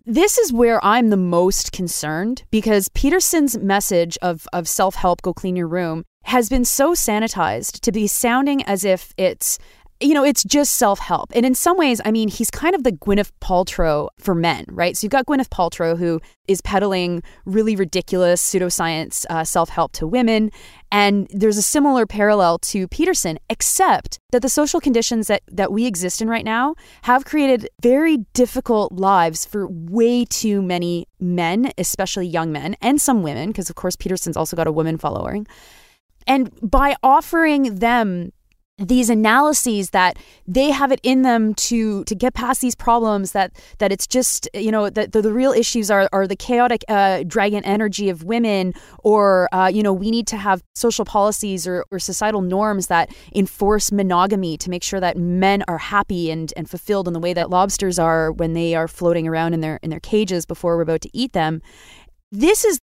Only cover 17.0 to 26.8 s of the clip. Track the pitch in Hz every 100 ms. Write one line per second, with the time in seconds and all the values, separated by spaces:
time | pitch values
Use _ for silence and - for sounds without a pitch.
17 | 175 175 - - - 202 220 202 185 185
18 | - 185 180 175 - 190 180 - 165 160
19 | - - - 165 160 175 165 - 160 -
20 | 160 240 226 220 214 - - - - 208
21 | 202 202 190 196 220 208 202 302 285 254
22 | 220 208 208 208 175 170 - 196 185 -
23 | 349 349 180 160 - 226 - - 370 202
24 | - - _ 247 247 - 294 339 294 226
25 | 233 226 214 202 - 180 196 208 247 175
26 | 180 - 220 226 220 226 277 330